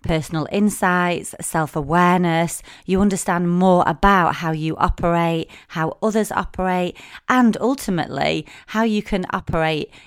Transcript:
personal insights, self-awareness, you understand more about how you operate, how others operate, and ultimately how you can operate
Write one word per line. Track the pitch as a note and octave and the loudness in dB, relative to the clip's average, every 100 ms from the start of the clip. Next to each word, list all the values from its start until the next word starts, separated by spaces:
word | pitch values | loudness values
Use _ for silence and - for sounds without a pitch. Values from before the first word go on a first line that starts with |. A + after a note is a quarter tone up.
personal | - E3+ - D#3+ D3+ | -2 -2 -2 -6 -2
insights, | G3+ G#3 G3 F#3+ F3+ F3+ F3 - - | 0 0 2 0 2 0 -2 -6 -12
self-awareness, | - E3 D#3+ E3 C#3 E3+ F3+ F3+ F3+ E3 E3+ - - - - | -6 -2 -2 -4 0 2 4 4 2 2 0 -4 -14 -14 -2
you | F#3 | 2
understand | G3+ F#3+ - F3 F3 | 2 0 -2 -2 0
more | F3 F#3 F3+ | 2 4 4
about | - D#3 G3 G3 E3+ - | 4 2 4 4 2 0
how | E3 | -4
you | D#3+ D#3 - | -4 -4 -4
operate, | - - F3 E3+ E3+ E3 E3 - - | -4 -2 0 0 0 -2 -6 -12 -12
how | E3 D#3+ - | -6 -6 -4
others | A3 G#3+ G#3 | -2 0 -2
operate, | - F3+ - F#3 F3+ F3+ - - - - | -2 -6 -4 -2 0 -2 -6 -18 -12 -2
and | B3+ A#3+ - | 2 4 2
ultimately | A3 C4+ - F3+ - C#3 C#3+ D#3+ D3+ - - | 0 -2 -2 -4 -4 -2 -2 -2 -6 -16 -8
how | G#3+ | -2
you | A3+ G#3 | 0 0
can | G3+ G3+ F#3 | -2 -4 -4
operate | F#3 - E3 D#3+ D#3 D3 - | -8 -4 -2 0 -2 -6 -12